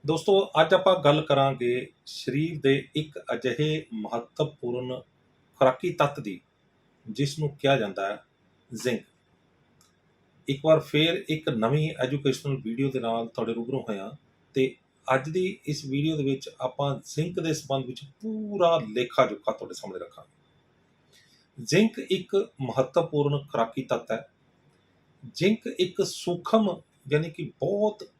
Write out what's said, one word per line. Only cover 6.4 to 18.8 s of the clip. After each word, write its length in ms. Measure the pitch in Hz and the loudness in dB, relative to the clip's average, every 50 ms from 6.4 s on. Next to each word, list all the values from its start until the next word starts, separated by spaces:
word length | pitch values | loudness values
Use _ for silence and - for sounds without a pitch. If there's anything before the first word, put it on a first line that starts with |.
| _ _ _ _ _ _ _ _ _ _ _ _ _ - | _ _ _ _ _ _ _ _ _ _ _ _ _ -14
ਜਿਸ 280 | 104 120 143 139 - 156 | -4 -2 -2 -2 -2 -4
ਨੂੰ 100 | 151 143 | -4 -4
ਕਿਹਾ 280 | - - - 135 139 | -6 -2 2 2 2
ਜਾਂਦਾ 300 | 123 107 98 92 98 98 | 2 2 -2 -4 -4 -4
ਹੈ 180 | 98 107 - - _ _ _ _ _ _ _ _ _ 123 | -4 -6 -8 -12 _ _ _ _ _ _ _ _ _ -12
ਜ਼ਿੰਕ। 260 | 110 - 127 117 101 - _ _ _ _ _ _ _ _ _ _ _ _ _ _ _ _ _ _ _ _ _ _ _ _ _ _ _ _ - | -4 -2 -2 -2 -2 -6 _ _ _ _ _ _ _ _ _ _ _ _ _ _ _ _ _ _ _ _ _ _ _ _ _ _ _ _ -6
ਇੱਕ 120 | 135 139 - | -6 -2 4
ਵਾਰ 160 | 156 160 156 | 4 4 4
ਫੇਰ 440 | 156 - - 147 156 165 175 185 - - | 4 0 2 2 4 4 2 -2 -2 -4
ਇੱਕ 200 | 160 151 - - | -4 -2 -2 -2
ਨਵੀਂ 420 | 131 113 107 117 135 156 156 160 - - | 0 0 2 2 2 2 0 0 -2 -2
ਐਜੂਕੇਸ਼ਨਲ 560 | 127 127 139 143 139 139 131 - - 143 139 | -2 -2 -2 0 0 0 0 0 -2 -4 -4
ਵੀਡੀਓ 340 | - 104 110 113 120 139 135 | -4 -4 -6 -2 -2 -2 0
ਦੇ 100 | 131 127 | 0 -2
ਨਾਲ 260 | 113 117 113 117 117 | -2 0 -2 -2 -2
ਤੁਹਾਡੇ 280 | 117 - - 113 107 117 | -4 -4 -4 -4 -4 -4
ਰੂਬਰੂ 260 | 117 113 120 135 131 | -4 -4 -4 -4 -4
ਹੋਇਆ 320 | 117 - 107 98 95 110 135 - _ _ _ _ _ _ _ | -4 -4 -6 -6 -6 -10 -12 -16 _ _ _ _ _ _ _
ਤੇ 220 | 135 131 131 - _ _ _ _ _ _ - 131 | 0 0 0 -2 _ _ _ _ _ _ 0 0
ਅੱਜ 160 | 131 131 156 | 0 0 -2
ਦੀ 280 | 160 185 185 190 202 - _ | -2 -2 -2 -2 -4 -6 _
ਇਸ 180 | - 147 147 147 | -6 -6 -6 -6
ਵੀਡੀਓ 320 | 135 131 143 147 160 160 | -4 -2 0 0 0 0
ਦੇ 80 | 151 139 | 0 0
ਵਿੱਚ 260 | 135 135 135 - - - _ | 0 -2 -2 -4 -14 -12 _
ਆਪਾਂ 400 | 127 127 - - 143 143 135 - - | -6 -6 -4 -2 -2 -2 -2 -4 -8
ਜ਼ਿੰਕ 360 | - - - 160 175 175 185 | -8 -4 -4 -4 -2 -2 -4
ਦੇ 140 | 160 165 156 | -2 -2 -2
ਸੰਬੰਧ 320 | 143 - - 135 135 131 | -4 -2 -4 -2 -2 -2
ਵਿੱਚ 140 | 123 127 - - - _ _ | -6 -10 -14 -14 -20 _ _
ਪੂਰਾ 600 | - 220 220 214 214 208 202 196 175 170 170 165 | -10 -8 -8 -6 -6 -6 -2 2 4 4 4 2